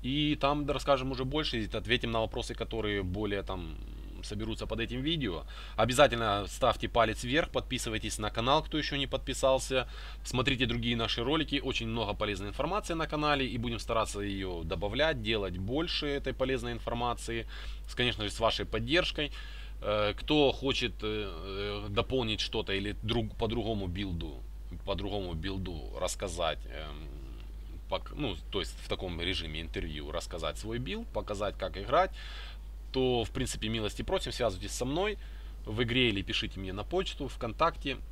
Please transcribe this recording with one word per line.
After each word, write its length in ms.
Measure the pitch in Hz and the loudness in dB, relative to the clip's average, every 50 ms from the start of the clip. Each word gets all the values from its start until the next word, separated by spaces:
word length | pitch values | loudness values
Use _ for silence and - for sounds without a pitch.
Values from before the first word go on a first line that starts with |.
| - | -2
И 340 | 123 135 147 151 147 147 135 | 0 0 2 2 2 2 2
там 280 | - 139 147 147 147 139 | 2 2 2 2 0 0
расскажем 400 | 143 131 - - 143 131 131 131 135 | 0 0 4 4 4 4 4 0 0
уже 120 | 127 131 | 0 -2
больше, 340 | 131 135 151 156 - - 120 | 0 0 0 0 2 0 0
и 160 | 107 95 - | -2 0 -2
ответим 360 | 113 92 104 120 127 - 120 113 | -4 2 2 2 2 2 2 2
на 80 | 113 | 2
вопросы, 340 | 113 110 - 127 117 - 123 | 2 2 0 -4 -4 -4 -4
которые 480 | - 113 - - 113 107 104 104 101 98 | -4 -4 -4 -2 -2 0 2 2 2 2
более 400 | 92 90 101 107 101 101 98 98 | 0 0 0 0 0 0 -2 -2
там 340 | - 95 92 90 78 76 - - - - - - - - - - | -2 -4 -4 -4 -6 -6 -8 -8 -10 -10 -10 -10 -10 -10 -10 -8
соберутся 440 | - 110 104 107 107 110 - 110 | -6 -4 -4 -2 -2 -2 -4 -4
под 140 | 101 110 110 | -4 -2 -2
этим 220 | 117 - 113 123 131 | -2 -2 -2 -2 0
видео. 420 | 151 170 165 135 104 85 78 - - - - - - - | 0 0 2 0 0 0 -2 -6 -8 -10 -10 -10 -8 2
Обязательно 720 | - 110 117 123 120 147 135 120 117 117 110 101 101 101 90 | 2 4 4 10 10 10 10 10 4 4 4 4 4 2 -2
ставьте 400 | - - - 123 107 - - 107 | -2 4 4 4 4 4 0 0
палец 360 | - 120 113 110 110 - - | 6 6 6 6 6 0 -2
вверх, 260 | 120 127 156 170 - | 2 2 2 2 2
подписывайтесь 680 | - 131 117 - - 120 - 120 110 110 104 107 - - | 0 -2 -2 0 -4 -2 -2 -2 -2 -2 -2 -4 -4 -2
на 120 | 107 104 | -2 -2
канал, 320 | - 113 113 123 139 156 156 | 0 0 4 4 4 4 4
кто 160 | - - 156 | 0 -2 -2
ещё 180 | 143 - - | -2 0 -2
не 100 | 139 139 | -2 -2
подписался. 800 | 135 - 135 - - 131 - - 135 135 131 - - 135 131 120 - - - - - - - - | 0 -2 -4 -2 -2 -4 2 4 6 6 4 4 2 0 0 0 0 -6 -10 -8 -8 -10 -10 -8
Смотрите 420 | - - 123 127 139 135 113 131 | -2 2 2 4 4 4 4 2
другие 300 | 113 117 120 113 117 120 | 2 2 0 2 0 2
наши 260 | 117 113 104 - - 117 | 2 2 0 0 0 0
ролики, 360 | 127 151 160 151 123 - 139 120 | 2 2 2 2 2 0 0 0
очень 240 | 131 120 - 117 113 | 0 0 0 0 0
много 260 | 113 117 110 101 104 | 0 0 0 0 0
полезной 340 | - 107 104 104 90 98 104 | 0 0 0 0 -2 -2 -6
информации 460 | 101 - 135 156 185 214 208 - 175 | -2 -2 0 0 0 -2 -2 -2 -2
на 120 | 165 160 | -2 -2
канале, 400 | 151 - 151 151 151 147 139 135 | -2 0 0 4 4 4 4 4
и 120 | 123 98 123 | 0 0 -2
будем 200 | 113 120 117 107 | -2 -2 -2 -2
стараться 420 | - - 120 113 107 98 - 104 | -2 0 2 2 2 2 0 -2
её 420 | 101 101 98 95 95 92 90 82 82 | -2 -2 -2 -2 -2 -2 -2 -4 -2
добавлять, 580 | 82 - 82 87 101 104 123 147 160 160 127 110 | -2 -2 0 0 -2 2 2 2 2 2 0 0
делать 360 | 104 113 110 98 95 90 90 | 0 2 2 0 0 -2 -2
больше 480 | 95 98 123 147 170 175 - - - | -2 0 0 0 0 0 0 -2 0
этой 260 | 147 143 143 - 135 127 | 0 -2 0 -2 -2 0
полезной 380 | - 131 127 135 127 113 120 120 | 0 0 0 0 0 0 -2 -4
информации, 720 | 117 - - 117 117 120 120 117 - - - 117 117 110 - - - - - - - - - | -2 -2 -2 0 2 2 2 0 0 -2 -4 -4 -4 -4 -6 -8 -8 -8 -8 -8 -8 -8 -8
с, 60 | - | 0
конечно 300 | - 123 123 113 - 107 | 2 2 2 4 2 -2
же, 60 | 101 | -2
с 100 | - - | 0 4
вашей 240 | 117 110 104 - - | 4 4 4 4 0
поддержкой. 640 | - - 110 113 117 143 180 175 - - - 151 143 - - - - - - - - - - - | 0 0 0 2 4 4 4 4 4 0 -2 -2 -2 -4 -8 -8 -10 -10 -10 -8 -10 -10 -4 0
Э, 320 | 101 104 107 104 104 101 | 2 4 4 4 2 2
кто 360 | - - - 156 151 147 135 110 | 0 2 6 8 8 8 8 6
хочет, 400 | - - 139 123 - - 117 85 - - | 4 2 2 2 2 2 -2 -2 -2 -2
э, 840 | 107 107 107 107 98 87 80 85 98 98 98 101 104 104 104 104 | -2 -2 -2 -2 -4 -6 -6 -6 -6 -4 -4 -2 -2 -2 -4 -4
э, 20 | 107 | -2
дополнить 500 | 101 113 117 - 131 131 123 110 110 101 | 0 0 2 2 2 2 2 2 0 0
что-то 320 | - - - 113 104 - 98 | -2 -2 -2 -2 -2 0 0
или 240 | 98 98 104 101 - - | 0 0 -2 -4 -4 -2
друг-, 340 | 104 113 120 113 104 - - | 0 0 2 0 0 -2 -2
по 100 | 117 107 | 0 0
другому 380 | 110 120 107 107 113 104 95 90 | 0 0 0 0 0 0 -2 -2
билду, 480 | 87 92 101 95 87 82 82 80 69 64 - - - - - - - 87 - | -2 -2 -2 -2 -2 -4 -4 -6 -8 -8 -10 -10 -12 -12 -10 -10 -10 -8 -4
по 80 | - 98 | -4 -2
другому 400 | 87 95 101 95 104 95 87 85 | -2 -2 -2 -2 -2 -2 -2 -4
билду 400 | 80 78 95 95 98 95 90 87 78 - - - 67 | -4 -4 -4 -4 -2 -4 -4 -4 -6 -6 -6 -6 -2
рассказать, 580 | 85 87 - - 107 98 85 87 85 80 76 - - | -2 -2 -2 -2 -4 -4 -2 0 0 0 0 -2 -6
эм, 420 | - 60 73 78 76 76 73 78 76 - - - - - - - - - - - - - - - - | -8 -8 -8 -8 -8 -8 -10 -10 -10 -10 -10 -10 -12 -12 -12 -12 -12 -12 -12 -12 -10 -10 -12 -6 -4
пок-, 240 | 95 90 - - - | -4 -4 -4 -4 -6
ну, 200 | - 151 127 92 - - - | -4 -4 -4 -4 -6 -8 -4
то 100 | - 101 | -2 -2
есть 140 | 85 - - - - | -2 -2 -6 -10 -4
в 40 | - | -4
таком 320 | 101 - 92 92 87 82 | -4 -4 -2 -4 -4 -2
режиме 400 | 85 90 95 82 82 80 78 78 | -2 -2 -2 -2 -2 -4 -6 -6
интервью 500 | 82 80 - 101 90 85 76 73 73 73 76 | -6 -4 -4 -4 -4 -4 -4 -6 -6 -4 -4
рассказать 460 | 85 - - - 85 82 76 73 - | -4 -4 -4 -6 -4 -2 -4 -4 -4
свой 200 | - 107 113 123 | -6 -4 -4 -4
билд, 280 | 127 135 196 220 233 - - | -2 -2 -4 -4 -4 -4 -4
показать, 420 | 107 101 - 107 98 104 98 92 - | -4 -4 -2 -2 0 0 -2 -2 -2
как 180 | 95 92 - 92 | -4 -4 -4 -6
играть, 320 | 101 107 127 160 185 190 - - - - - - - - - - - - - - - - - | -4 2 4 4 4 4 0 -6 -10 -10 -10 -10 -10 -10 -10 -10 -10 -10 -10 -10 -10 -2 0
то, 320 | 131 131 127 123 120 113 | 2 4 4 4 4 2
в 60 | - | 0
принципе, 380 | - - 127 120 - - - 107 | 0 -2 -2 -2 -2 -2 -2 0
милости 340 | 110 113 107 101 - - 120 | 0 0 0 -2 -2 -2 -2
просим, 300 | - 190 190 - 143 127 | 0 0 0 0 -2 0
связывайтесь 400 | - 120 113 101 90 98 101 - | 2 2 2 2 0 -4 -6 -2
со 80 | - 127 | -2 0
мной 320 | 127 139 165 190 214 208 - - - - - - - - - - | 0 2 2 2 0 0 -4 -6 -10 -10 -10 -10 -10 -10 -10 -6
в 160 | - 110 107 123 | -4 0 0 2
игре 260 | 113 120 127 127 120 | 2 4 4 6 6
или 140 | 104 98 95 | 4 2 0
пишите 380 | - 120 - - 107 - 95 | -2 -2 -2 -2 -2 -4 -6
мне 120 | 95 95 92 | -6 -6 -4
на 120 | 98 107 | -6 -4
почту, 440 | - - 180 196 - - - 147 123 | -2 0 0 0 -2 -4 -4 -6 -6
ВКонтакте. 720 | - - 127 117 104 - 156 165 160 - - 143 131 - - - | -4 -4 -4 -4 0 2 2 2 2 0 -4 -4 -4 -4 -6 -12